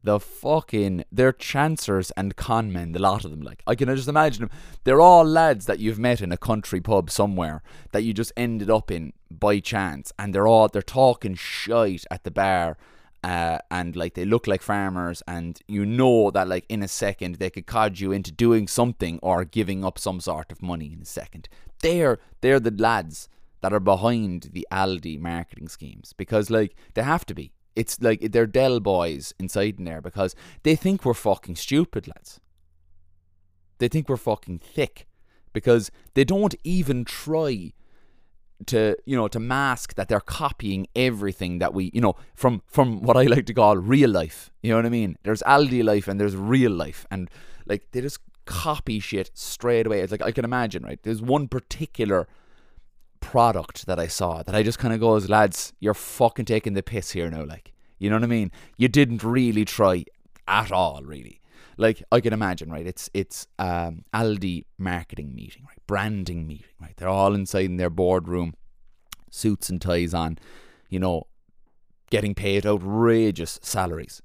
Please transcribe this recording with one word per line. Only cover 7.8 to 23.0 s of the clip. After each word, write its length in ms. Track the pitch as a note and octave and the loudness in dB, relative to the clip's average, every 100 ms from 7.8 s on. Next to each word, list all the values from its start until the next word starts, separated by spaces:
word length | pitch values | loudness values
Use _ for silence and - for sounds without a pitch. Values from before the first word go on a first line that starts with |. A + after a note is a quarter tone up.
| - | -4
that 120 | G#2 | -2
you 120 | A2+ | -2
just 180 | G#2 A#2 - | -2 -6 -4
ended 340 | A#2+ A2+ G2+ | -4 -2 2
up 200 | A2 - | 2 2
in 220 | F2+ D2+ - _ | -8 -8 -14 _
by 280 | D#2+ G#2 G#2 | -2 2 2
chance, 540 | - A2 F#2+ C#2+ - - | 0 -4 -4 -6 -14 -10
and 160 | G2+ | -4
they're 120 | F#2+ G#2+ | 2 6
all, 220 | A2+ G#2+ | 8 6
they're 140 | G#2 | 2
talking 520 | - C3 C3 A#2+ G#2+ | -4 4 4 4 -4
shite 720 | F2+ - - - A#2 G#2+ F2+ - | -8 -10 -10 0 2 2 0 -8
at 140 | F2 | -10
the 60 | G2 | -6
bar, 480 | F2 G2 F#2 E2+ D#2 - - _ - | -2 0 2 0 -6 -16 -20 _ -12
uh, 340 | F2+ F2 E2+ D#2+ - | -6 -2 -2 -4 -6
and, 260 | F2+ F2 E2+ | -6 -6 -6
like, 180 | E2+ | -6
they 100 | - | -4
look 220 | F#2 A2+ - | 0 0 2
like 160 | F#2+ | -4
farmers, 600 | - G2+ G2 F2+ F2 F2 - | -2 -2 -2 -4 -6 -8 -10
and 340 | E2+ E2+ E2 - | -8 -8 -12 -8
you 180 | G2+ | -4
know 460 | G2+ A#2 C3 A#2 G2+ | -2 2 6 6 4
that, 160 | G2 F#2 | 2 0
like, 180 | F2+ - | -2 -4
in 140 | A2 | -6
a 60 | G2 | -4
second 460 | - G2+ G2 F2+ | -2 -4 -4 -8
they 160 | E2+ F#2 | -6 -6
could 160 | G2 E2+ | -8 -6
cod 320 | A#2 A2 F#2 | 0 0 -2
you 140 | G2 | -4
into 180 | G2 F2+ | -4 -4
doing 380 | D#2 A#2 A2+ G2+ | 0 4 4 2
something 500 | - B2 - F2 E2 | 0 0 0 -6 -4
or 240 | F2+ F2 | 0 0
giving 400 | F2+ A2 G2 F#2+ | 0 -4 -2 -2
up 140 | F#2+ - | -4 -4
some 220 | - F#2 | -8 -6
sort 320 | F#2 D#2+ E2 | -6 -8 -8
of 100 | E2+ | -12
money 300 | F2+ E2+ D2 | -8 -8 -10
in 100 | E2 | -14
a 40 | - | -14
second. 420 | - - - - - - - | -14 -14 -18 -20 -20 -20 -4
They're, 360 | D#3+ F3 D3 A2+ _ - | 0 2 2 2 _ -2
they're 200 | B2+ C#3 | 4 4
the 100 | A#2 | 4
lads 580 | G#2 A2 A2+ | 2 2 2